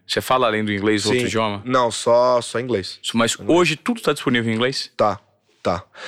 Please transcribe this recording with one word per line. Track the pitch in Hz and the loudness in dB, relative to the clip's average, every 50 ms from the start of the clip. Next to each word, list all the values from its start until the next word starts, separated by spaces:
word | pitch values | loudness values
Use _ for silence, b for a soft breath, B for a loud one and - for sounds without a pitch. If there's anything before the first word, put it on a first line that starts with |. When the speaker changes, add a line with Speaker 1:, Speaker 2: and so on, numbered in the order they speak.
| _ | _
Speaker 1:
Você | - - 107 | -6 -4 -4
fala | - - 131 131 123 | 0 0 2 2 2
além | 113 107 107 107 | 2 0 0 -2
do | 104 104 | -2 -2
inglês | 98 101 110 110 101 98 | 0 2 2 2 2 2
outro | - 127 123 | 0 0 0
Speaker 2:
Sim. | 120 | 0
Speaker 1:
idioma? | 107 101 110 110 104 101 101 107 | -2 -2 -2 -2 -2 -4 -6 -4
Speaker 2:
Não, | 123 127 127 123 117 | 0 0 2 2 0
só, | - - - 123 117 120 123 127 123 120 | -2 -2 2 4 4 6 6 4 4 2
só | 113 - - 113 | 0 -2 -4 -4
inglês. | 127 127 117 98 90 - - - - - - | -2 -2 -2 -2 -2 -6 -10 -12 -8 -4 0
Speaker 1:
Mas | 113 117 113 - | 0 0 0 -2
Speaker 2:
Inglês. | - 98 104 160 | -2 0 2 4
Speaker 1:
hoje | 175 180 151 156 | 4 4 2 0
tudo | - - - 233 - | -2 -2 -4 -4 -2
tá | - 156 | -2 -2
disponível | 143 - - 139 123 120 113 117 | -2 -2 -2 -2 -2 0 0 -2
em | 113 | 0
inglês? | 113 123 131 135 - - - _ | 0 0 -2 -2 -4 -8 -6 _
Speaker 2:
Tá, | - 110 107 95 - _ _ _ _ _ _ _ _ - | 0 0 0 0 -2 _ _ _ _ _ _ _ _ -4
tá. | 101 90 92 - _ B B B | -2 -2 -4 -6 _ B B B